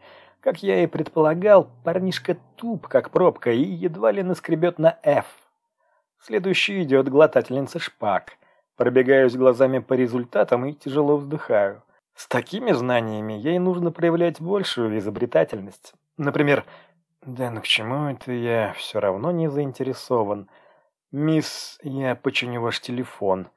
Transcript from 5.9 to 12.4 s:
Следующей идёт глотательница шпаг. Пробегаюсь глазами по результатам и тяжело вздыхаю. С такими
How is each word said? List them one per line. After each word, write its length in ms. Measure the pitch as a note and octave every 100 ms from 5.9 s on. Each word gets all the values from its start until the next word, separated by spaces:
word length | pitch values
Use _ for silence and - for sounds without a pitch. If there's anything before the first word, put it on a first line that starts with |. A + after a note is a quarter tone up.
| _ _ _
Следующей 640 | - G#3+ F#3+ E3+ - G3
идёт 260 | D3 C3+ C3+
глотательница 680 | C#3 D#3 C3 A2+ C3 C3+ E3+
шпаг. 540 | - - G#2+ F#2 - - _ _ _ -
Пробегаюсь 600 | B2 B2+ B2+ C3+ B2+ B2+
глазами 420 | C3 A#2+ C3 C3
по 160 | A#2
результатам 720 | C3 B2 B2 A#2+ G#3 G3+ A#2+ C3+
и 60 |
тяжело 440 | D3+ C#3+ C#3+ C#3+ D3
вздыхаю. 680 | C#3 D3+ - G#2+ G2 G#2+ _ _ _
С 120 | - -
такими 460 | B2